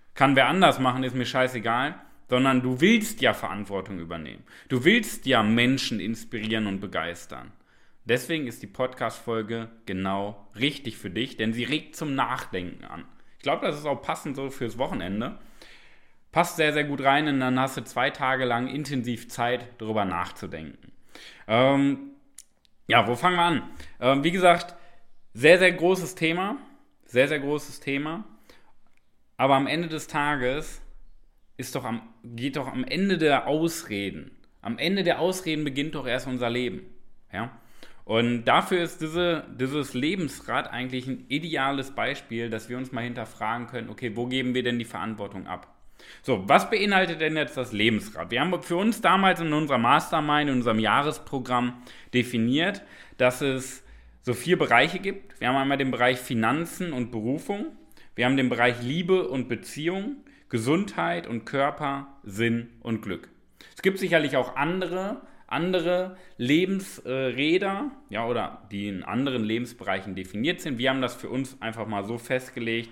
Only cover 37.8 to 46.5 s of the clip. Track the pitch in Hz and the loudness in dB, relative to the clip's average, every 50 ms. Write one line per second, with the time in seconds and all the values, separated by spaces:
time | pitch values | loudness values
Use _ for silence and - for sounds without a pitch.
37.8 | - - - - - - 107 113 117 120 120 120 110 123 120 160 185 190 196 180 | -16 -16 -16 -14 -4 0 2 2 4 2 2 0 2 4 4 4 4 4 2 0
38.8 | 170 160 - - 156 156 156 170 175 175 170 156 - - - 120 127 135 143 151 | 0 -2 -4 -6 -8 -4 -2 0 2 2 0 0 -4 -8 -6 -4 -4 -2 -2 -2
39.8 | 139 - - 127 127 151 196 190 175 135 - - - - 117 131 147 - - 117 | -4 -4 -2 -2 0 0 0 0 -2 -4 -6 -8 -8 -4 -2 -2 -2 -4 -6 -8
40.8 | 127 127 131 104 104 135 131 123 - - 131 147 160 170 156 143 135 135 143 139 | -6 -6 -6 -6 -6 -6 -8 -10 -6 -4 -4 -4 -2 -2 -2 0 0 0 0 -2
41.8 | 135 131 - - 104 123 143 139 - - 117 113 117 120 110 110 - - 123 123 | -4 -6 -4 -4 -2 -2 -2 -6 -8 -8 -6 -4 -4 -4 -4 -6 -6 -8 -8 -8
42.8 | 131 127 - 117 117 120 120 - 110 - - - 107 107 117 120 120 110 - 123 | -8 -8 -6 -6 -6 -6 -6 -8 -8 -10 -8 -6 -4 -4 -2 -4 -6 -8 -10 -10
43.8 | 110 104 110 - - 117 104 110 117 123 131 131 131 127 123 127 120 123 120 120 | -10 -10 -10 -8 -8 -6 -4 -4 -4 -2 -2 -2 0 0 0 0 0 0 -2 -4
44.8 | 117 113 - 98 85 107 110 104 101 98 - 98 92 - 90 87 - - - _ | -4 -6 -8 -6 -6 -6 -6 -8 -8 -8 -10 -10 -10 -8 -10 -10 -10 -14 -20 _
45.8 | - - - - - - - - - - - 202 185 202 | -20 -20 -20 -20 -20 -20 -20 -8 -2 -2 0 0 4 6